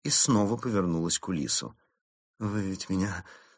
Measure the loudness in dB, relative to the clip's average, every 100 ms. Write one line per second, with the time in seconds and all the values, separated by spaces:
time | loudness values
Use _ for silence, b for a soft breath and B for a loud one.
0 | 0 4 6 4 2 0 0 0 2 0
1 | 0 -2 -2 -4 0 -2 -2 -14 _ _
2 | _ _ _ _ -6 -4 -6 -8 -4 -2
3 | -2 -4 -12 b b